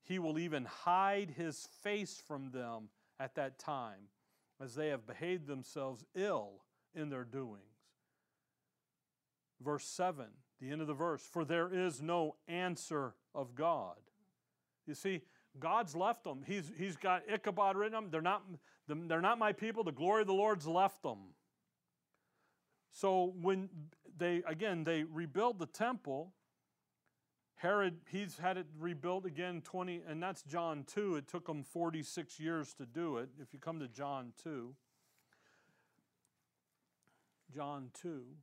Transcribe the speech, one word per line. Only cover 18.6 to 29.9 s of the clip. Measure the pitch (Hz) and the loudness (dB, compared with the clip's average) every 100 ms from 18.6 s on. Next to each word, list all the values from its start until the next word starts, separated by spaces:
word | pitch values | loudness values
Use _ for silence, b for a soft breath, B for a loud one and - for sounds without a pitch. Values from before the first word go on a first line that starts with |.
| b b - | b b -6
they're | 151 170 165 | -6 2 4
not | 180 233 | 6 6
my | 214 | 4
people. | 196 220 220 | 4 -2 0
The | 190 | 0
glory | 135 180 214 | 2 4 6
of | 208 | 6
the | |
Lord's | 190 214 202 147 | 6 6 4 4
left | 170 190 - | 6 6 4
them." | 147 107 95 78 _ _ _ _ _ _ _ _ _ _ _ _ _ _ _ | -4 -4 -10 -20 _ _ _ _ _ _ _ _ _ _ _ _ _ _ _
So | - 196 185 180 185 | 0 4 6 4 2
when | 175 190 190 180 151 - - 151 | 2 2 0 -8 -12 -16 -20 -2
they, | 175 175 175 | 2 2 0
again, | 156 214 175 | -2 0 0
they | 156 165 | 2 2
rebuild | 160 156 165 143 233 208 | 0 -2 -2 4 4 2
the | 160 | -6
temple, | - 233 254 - 135 175 _ _ _ _ _ _ _ _ _ _ _ _ | 0 0 0 -2 -4 -6 _ _ _ _ _ _ _ _ _ _ _ _
Herod, | _ 175 208 190 170 - | _ 2 4 2 0 -8
he's | 185 202 143 | -6 -6 -2
had | 165 175 | -2 -2
it | 165 151 | -6 -6
rebuilt | 165 165 175 185 190 | -4 -2 -2 -2 -2
again, | 147 180 175 | -4 -4 -4
twenty, | 156 185 180 | -6 -6 -4